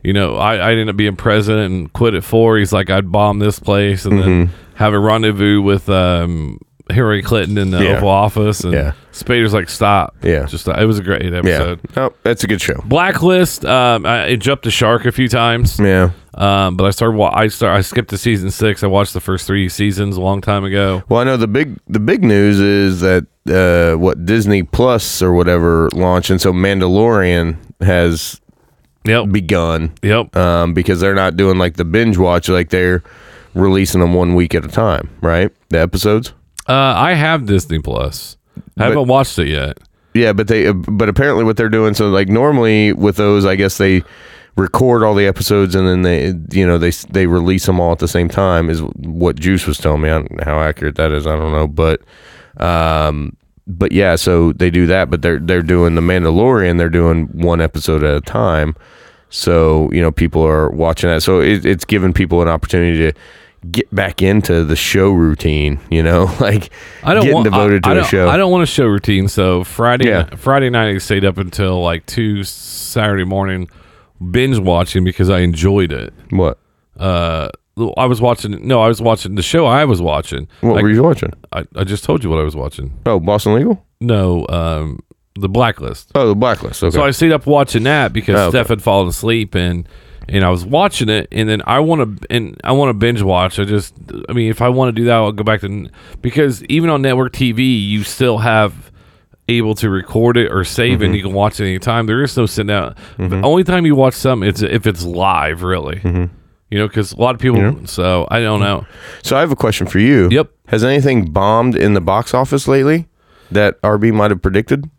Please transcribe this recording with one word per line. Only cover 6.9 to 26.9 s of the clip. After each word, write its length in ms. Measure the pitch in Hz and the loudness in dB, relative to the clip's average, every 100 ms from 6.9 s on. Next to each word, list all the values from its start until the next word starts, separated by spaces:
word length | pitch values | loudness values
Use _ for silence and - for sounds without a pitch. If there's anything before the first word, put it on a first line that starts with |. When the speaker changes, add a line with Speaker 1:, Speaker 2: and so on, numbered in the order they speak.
| 95 113 104 | 0 2 0
Speaker 1:
Clinton 360 | - 113 87 104 | 0 -2 0 -2
in 100 | 95 | 0
the 140 | 90 | 0
Speaker 2:
Yeah. 140 | 95 65 | 0 0
Speaker 1:
Oval 120 | 98 | 2
Office." 520 | 98 104 107 104 104 | 2 2 0 -2 -2
And 120 | 90 | -2
Speaker 2:
Yeah. 200 | 71 71 - _ | -2 -2 -6 _
Speaker 1:
Spader's 400 | - - 120 113 | -14 -2 0 2
like, 160 | 104 85 | 0 -4
"Stop." 460 | - 101 101 - - | -2 2 2 0 -4
Speaker 2:
Yeah. 220 | 87 78 69 | -2 -2 -2
Speaker 1:
Just, 200 | - - | -6 -4
it 200 | 82 110 | 0 0
was 100 | 104 | 0
a 60 | |
great 180 | 92 95 90 | -2 -4 -2
Speaker 2:
Yeah. 120 | 87 | -2
Speaker 1:
episode. 420 | 90 76 82 87 - - | 0 0 -2 -6 -8 -4
Speaker 2:
Oh, 180 | 131 _ | -4 _
that's 200 | 113 120 | -4 -2
a 40 | 98 | -2
good 120 | 101 | -2
show. 200 | - 65 - | -2 -6 -2
Speaker 1:
Blacklist, 760 | 147 180 - 165 185 175 - | 0 0 0 2 2 0 -2
um, 440 | - 127 123 117 82 | 0 2 2 0 0
I, 180 | 117 80 | -2 -2
it 120 | 117 | -2
jumped 260 | 98 139 | -2 -2
the 80 | 117 | -2
shark 340 | - 113 117 123 | 0 2 2 0
a 60 | |
few 160 | 123 127 | -2 0
times. 500 | 120 117 117 - - | 0 0 0 -2 2
Speaker 2:
Yeah. 300 | 101 95 90 87 _ | 2 4 2 -2 _
Speaker 1:
Um, 440 | - 101 98 95 92 | -4 0 2 0 0
but 80 | 98 | -2
I 40 | |
started 280 | 98 117 107 | 0 -2 2
wa-, 120 | 98 - | 0 2
I 120 | 110 | -2
start, 280 | - 107 98 | 0 0 0
I 40 | |
skipped 280 | 92 123 - | 0 -4 -4
to 80 | 101 | -4
season 320 | 120 104 92 | -2 -2 -2
six. 340 | - 110 101 | -2 -2 0
I 40 | 101 | 0
watched 260 | 98 98 | 0 -2
the 60 | - | -6
first 260 | - 92 - | -6 -6 -4
three 240 | 98 92 | -2 -2
seasons 460 | - 104 95 101 92 | -2 -2 -2 -4 -2
a 40 | |
long 200 | 92 98 | -2 -2
time 220 | 101 101 | -2 -2
ago. 400 | 98 101 98 92 - | -2 -2 0 -2 0
Speaker 2:
Well, 100 | 117 | 0
I 60 | 127 | 2
know 120 | 127 | 0
the 80 | 113 | 0
big, 300 | 117 151 - - | 0 -2 -8 -6
the 120 | 107 | -2
big 240 | 107 220 | 0 2
news 360 | 143 101 104 101 | 4 4 4 4
is 420 | 101 101 98 92 | 2 2 0 0
that, 260 | 92 90 - _ - | 2 2 0 _ -2
uh, 520 | 92 90 87 85 82 | 2 4 4 2 2
what, 260 | 90 - 85 | 0 -2 0
Disney 380 | 113 101 101 | 0 2 0
Plus 580 | 82 - 127 117 - - | 0 0 2 2 -4 -2
or 120 | 92 | 2
whatever 560 | 87 87 87 85 82 80 | 4 2 2 2 2 0
launched, 360 | - 90 90 - | 0 0 0 0
and 100 | 92 | 0
so 100 | 98 | 2
Mandalorian 1040 | 90 98 95 92 | 2 0 0 2